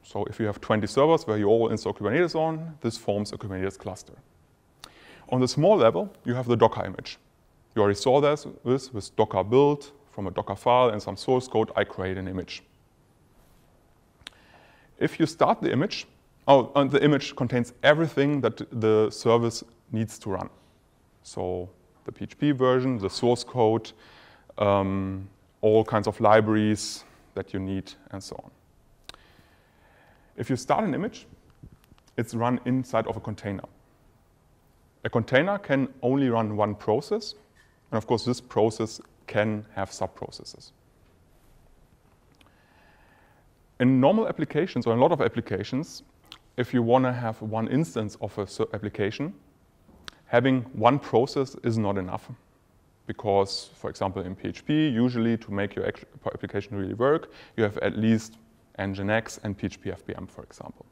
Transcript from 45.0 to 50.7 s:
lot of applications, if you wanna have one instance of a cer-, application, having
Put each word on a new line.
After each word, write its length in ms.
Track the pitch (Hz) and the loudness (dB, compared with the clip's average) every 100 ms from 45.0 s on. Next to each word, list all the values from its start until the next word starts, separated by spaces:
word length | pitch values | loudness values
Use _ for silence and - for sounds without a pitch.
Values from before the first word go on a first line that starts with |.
lot 100 | 143 | 4
of 100 | 165 | 4
applications, 800 | 110 - - 98 104 127 170 - - _ _ - _ - | 0 -2 -4 -6 -4 -6 -6 -12 -20 _ _ -20 _ -6
if 180 | 120 | -2
you 100 | 127 | 0
wanna 280 | 117 127 127 | 4 4 4
have 300 | 123 117 113 | -2 -6 -6
one 260 | 110 107 110 | -6 -4 0
instance 480 | 127 160 120 107 - | 0 0 -4 -6 -8
of 160 | 104 - | -10 -6
a 80 | 98 | -8
cer-, 220 | - 110 | -4 -4
application, 600 | 104 104 - 101 - 156 202 _ _ _ _ _ - - _ _ | -4 -8 -4 -4 -4 -8 -10 _ _ _ _ _ -20 -20 _ _
having 360 | 120 127 131 117 | 2 4 2 -2